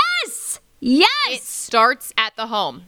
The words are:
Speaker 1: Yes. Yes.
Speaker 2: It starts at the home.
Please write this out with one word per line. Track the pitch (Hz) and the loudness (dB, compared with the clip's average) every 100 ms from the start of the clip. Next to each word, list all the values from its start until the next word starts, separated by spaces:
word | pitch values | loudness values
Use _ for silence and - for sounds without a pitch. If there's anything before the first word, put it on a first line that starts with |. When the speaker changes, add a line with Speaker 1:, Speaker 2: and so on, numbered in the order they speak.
| 679 719 440 | 4 2 -4
Speaker 1:
Yes. | - - - _ _ | -8 -10 -10 _ _
Yes. | 247 277 427 571 539 | 2 4 4 2 -2
Speaker 2:
It | 254 | -4
starts | - - - 233 233 247 - - | -8 -10 0 4 4 2 -4 -2
at | 220 - | -2 -4
the | 220 | -4
home. | 214 165 127 | -2 -2 -6